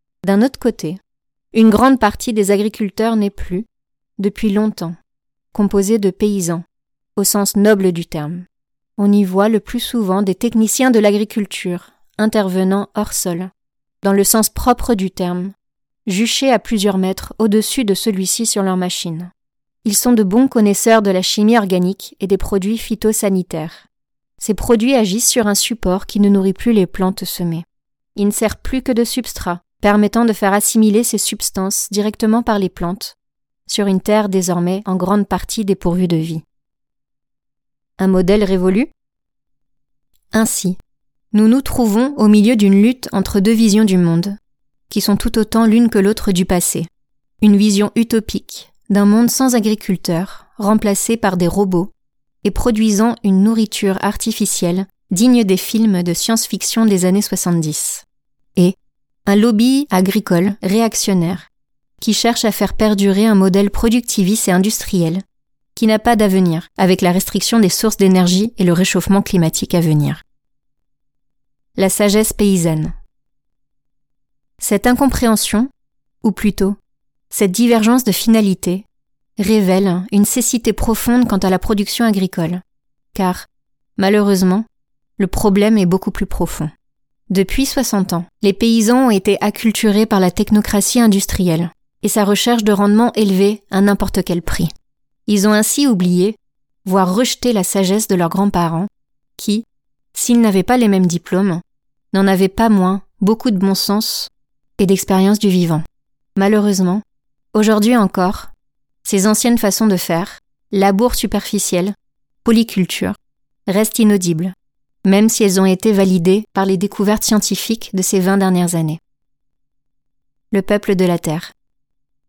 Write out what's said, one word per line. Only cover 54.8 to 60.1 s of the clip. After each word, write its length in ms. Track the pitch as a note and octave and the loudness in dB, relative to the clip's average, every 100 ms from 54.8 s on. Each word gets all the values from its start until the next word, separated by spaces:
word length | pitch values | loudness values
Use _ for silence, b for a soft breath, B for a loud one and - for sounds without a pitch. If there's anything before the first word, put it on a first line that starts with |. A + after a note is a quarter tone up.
| F#3+ _ _ | -6 _ _
digne 340 | F3+ B3 A#3+ | 0 4 4
des 140 | G3+ F#3+ | 2 0
films 460 | - A3 A3 F#3 | -2 0 2 0
de 100 | F3 | -2
science-fiction 720 | E3+ - A3+ - F#3+ - A3 A3+ | -4 -2 -2 -4 -6 -4 0 2
des 200 | F#3+ F#3 | 2 2
années 180 | F#3+ | 0
soixante-dix. 800 | G3+ F#3+ F#3 E3+ D#3 D3 - - - _ _ _ _ - | 0 -4 -2 -2 -2 -6 -8 -10 -16 _ _ _ _ 0
Et 200 | F3+ - _ _ _ _ - | 2 0 _ _ _ _ 0
un 100 | G3+ | 2
lobby 520 | A3+ G#3+ A#3+ C4+ D4 | 2 2 2 0 0
agricole 640 | F#3 F#3 | 0 2